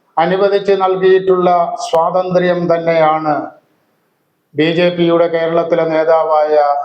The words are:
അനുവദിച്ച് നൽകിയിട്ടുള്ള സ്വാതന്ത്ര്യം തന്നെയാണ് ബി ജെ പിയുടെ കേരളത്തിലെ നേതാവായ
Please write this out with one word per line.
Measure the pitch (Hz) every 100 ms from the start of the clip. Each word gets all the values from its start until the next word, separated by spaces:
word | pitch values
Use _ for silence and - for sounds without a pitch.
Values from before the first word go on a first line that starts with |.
| _ 156
അനുവദിച്ച് | 170 190 196 196 196
നൽകിയിട്ടുള്ള | 190 190 185 185 190 185 180 180 175 170 - -
സ്വാതന്ത്ര്യം | 165 170 180 180 180 175 175 170
തന്നെയാണ് | 165 165 165 156 156 156 139 - - _ _ _ _ _ _ _ _ _
ബി | 143
ജെ | 160 165 175
പിയുടെ | 175 170 170 170
കേരളത്തിലെ | 165 165 170 165 170
നേതാവായ | 160 156 156 160 156 156 151 151 143 143